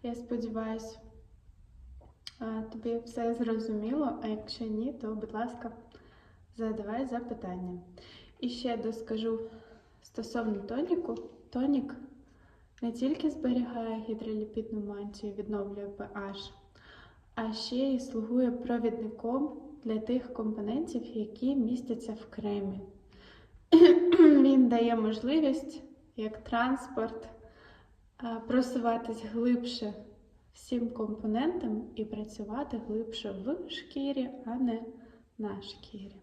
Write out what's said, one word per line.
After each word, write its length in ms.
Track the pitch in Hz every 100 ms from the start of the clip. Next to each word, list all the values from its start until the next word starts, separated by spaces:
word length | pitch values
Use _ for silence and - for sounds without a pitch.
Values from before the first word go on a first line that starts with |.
Я 120 | 240
сподіваюсь, 840 | 240 - 233 220 220 220 220 220 - - - - - - - - - - - - - - -
а, 240 | 220 220
тобі 360 | 220 226 233 233
все 300 | - - 233
зрозуміло, 840 | 233 226 220 220 208 220 285 269 -
а 40 | 220
якщо 380 | 214 - -
ні, 280 | 226 214 254
то, 220 | - 220
будь 200 | 214 214
ласка, 380 | 214 240 - 233 - - - - - - - - -
задавай 500 | 220 214 202 233 262
запитання. 720 | 240 - 214 185 185 180 180 - - - - - -
І 80 | 247
ще 280 | - 254 233
доскажу 640 | 220 220 - 220 226 226 226 - - - _ -
стосовно 580 | - - 220 240 220 196
тоніку. 540 | 190 247 359 349 - - - - -
Тонік 440 | 247 277 277 - - - - - - - - - -
не 100 | 233
тільки 380 | 226 262 320 311
зберігає 760 | 277 254 247 240 233 226 220 220
гідроліпідну 720 | 220 220 214 214 226 220 214
мантію, 520 | 202 202 208 - 208
відновлює 540 | 202 208 208 196 202 202
П 220 | - 196
Аш, 360 | 208 196 196 - - - - - - - - -
а 180 | - 220
ще 240 | 220 - 247
й 240 | 269 254
слугує 500 | - 226 220 247 247
провідником 1120 | 247 - 240 226 226 214 - 233 262 302 - - -
для 140 | 220 214
тих 340 | - 254 -
компонентів, 760 | - 220 214 202 262 339 254 -
які 500 | 220 214 - 262 277
містяться 560 | 226 247 - 220 226
в 140 | 214 -
кремі. 500 | - 214 202 196 190 - - - - - - - - -
<clears throat> 0 | 330 349 349 - 339
Він 480 | 311 285 269 262 240
дає 280 | 233 233 226
можливість, 840 | 214 220 247 320 285 - - - - - - -
як 280 | 214 -
транспорт, 840 | - 233 254 269 - - 226 - - - - - - - - - - -
а, 180 | 233
просуватись 920 | 226 226 254 247 254 233 226 - 220
глибше 680 | 214 226 247 240 240 - 208 - - - - - _
всім 380 | - - 247 233
компонентам 920 | 233 214 214 214 220 320 349 240 214 -
і 100 | -
працювати 760 | 214 214 214 - 208 233 - 226 -
глибше 460 | 214 226 - 208 190
в 260 | 214 359 349
шкірі, 600 | - - 277 277 269 254 - 226
а 80 |
не 280 | 247 247 226 226 - - - _ -
на 240 | 214 196
шкірі. 540 | - - - 208 202 -